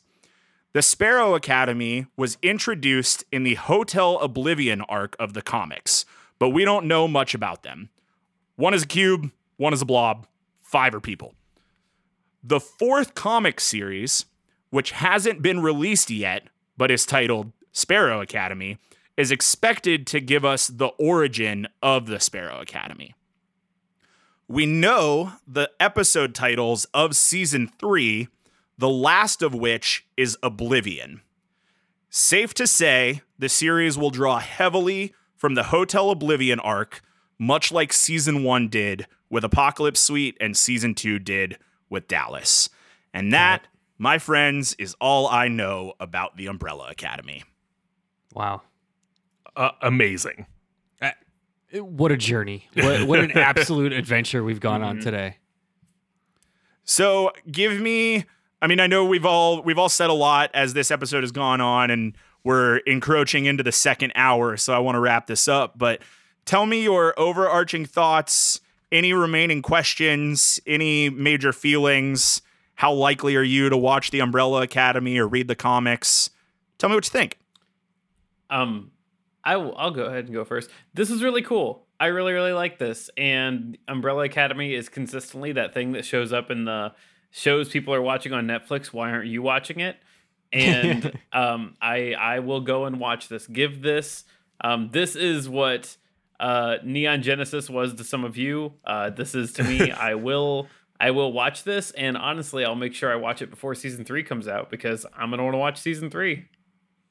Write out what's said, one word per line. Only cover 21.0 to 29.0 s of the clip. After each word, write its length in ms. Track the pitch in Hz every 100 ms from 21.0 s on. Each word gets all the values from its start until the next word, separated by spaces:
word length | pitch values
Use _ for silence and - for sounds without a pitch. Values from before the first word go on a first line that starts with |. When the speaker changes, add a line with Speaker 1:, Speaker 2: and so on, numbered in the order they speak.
| 151 175 143 113 107 104 104 -
Speaker 1:
of 240 | 135 131 113
the 140 | 104
Sparrow 400 | - 95 87 62
Academy. 540 | - - - - 71 _ _ _ _ _ _ _ _ _ _ _ _ _ -
We 180 | 127 151
know 680 | 160 185 247 156 147 185 - -
the 240 | 135 143 -
episode 540 | 196 208 190 165 135
titles 500 | 120 123 120 117 117 -
of 220 | 143 156 143
season 540 | - 180 175 139 120 -
three, 500 | 208 190 117 107 120 _ _ _ _ -
the 100 | 131
last 540 | 131